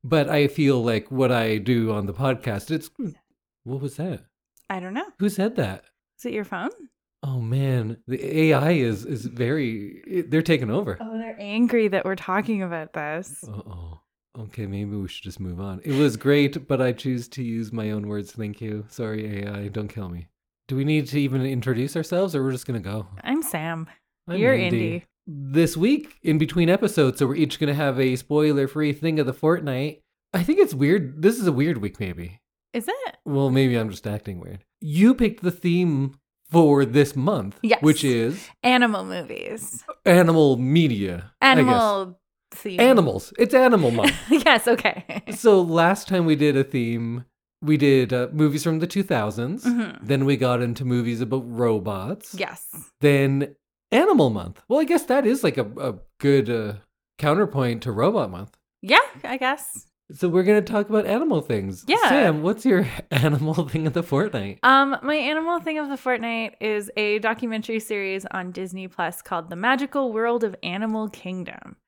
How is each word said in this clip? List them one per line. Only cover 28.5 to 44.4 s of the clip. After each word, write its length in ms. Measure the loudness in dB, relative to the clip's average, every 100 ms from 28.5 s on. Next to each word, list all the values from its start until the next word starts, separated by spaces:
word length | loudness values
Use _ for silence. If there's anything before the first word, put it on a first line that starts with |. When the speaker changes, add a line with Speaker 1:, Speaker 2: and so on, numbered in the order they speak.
| 2 0 0 -2
Speaker 1:
thing 260 | 0 -2 0
of 80 | -2
the 60 |
fortnight. 680 | 0 0 2 0 -4 -4 -8 _ _ _
I 100 | -4
think 140 | 0 4
it's 140 | 4
weird. 480 | 4 2 2 0 2
This 180 | 2 2
is 60 | 0
a 60 |
weird 260 | 2 0 0
week, 200 | -4 -6
maybe. 420 | -8 -8 -12 -16 _ _ _
Speaker 2:
Is 120 | -8 -6
it? 300 | -6 -8 -12
Speaker 1:
Well, 260 | -4 0 2
maybe 260 | 2 2 2
I'm 140 | -2
just 160 | -6 -8
acting 340 | -8 -8 -12
weird. 220 | -12 -16 _ _
You 340 | -6 4 4
picked 280 | 6 0 0
the 80 | -4
theme 640 | -2 0 2 2 0 -2 -6 _ _ _
for 340 | 4 6 6
this 320 | 4 4 4 2
month, 420 | 0 0 -4 -4
Speaker 2:
Yes. 200 | 0 4
Speaker 1:
which 220 | 4 4
is 440 | 2 0 0 -4 -12 _
Speaker 2:
Animal 420 | 2 2 2 0
movies. 800 | -6 -10 -10 -12 -12 -12 -12 -16 -16 -4
Speaker 1:
animal 520 | 4 6 6 6 6 4
media, 760 | 4 4 4 0 -4 -6 -12 _
I 120 | 4
guess. 40 | 6
Speaker 2:
Animal 640 | 4 4 2 0 -6 -12 _ _ _
theme. 260 | -14 -8 4
Speaker 1:
Animals. 520 | 6 6 4 0 -8 0
It's 160 | 4
Animal 360 | 6 6 6 4
Month. 240 | 4 0 0
Speaker 2:
<laughs> 80 | 2
Yes, 360 | 2